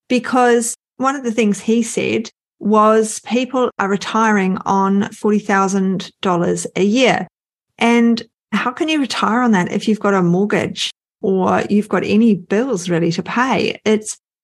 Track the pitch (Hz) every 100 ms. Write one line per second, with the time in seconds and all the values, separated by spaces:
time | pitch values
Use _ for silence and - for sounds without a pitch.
0 | - 247 247 254 247 240 233 - _ -
1 | 262 277 240 226 214 202 - 226 226 -
2 | 196 220 226 - _ - 208 214 214 220
3 | 214 - - 233 254 262 240 - 196 196
4 | - 220 220 208 190 185 - 196 196 196
5 | - - 214 208 208 196 190 196 190 185
6 | - - 196 170 180 175 - - 202 240
7 | 240 - 180 _ _ _ _ - 233 233
8 | 233 226 - _ _ 202 247 254 320 311
9 | 262 - 202 233 247 196 175 - - 214
10 | 202 196 175 175 208 202 - - - -
11 | _ _ 202 190 185 185 - 208 208 185
12 | - 208 233 196 - 202 269 190 175 165
13 | 170 170 170 233 262 196 - - 214 220
14 | 214 - _ _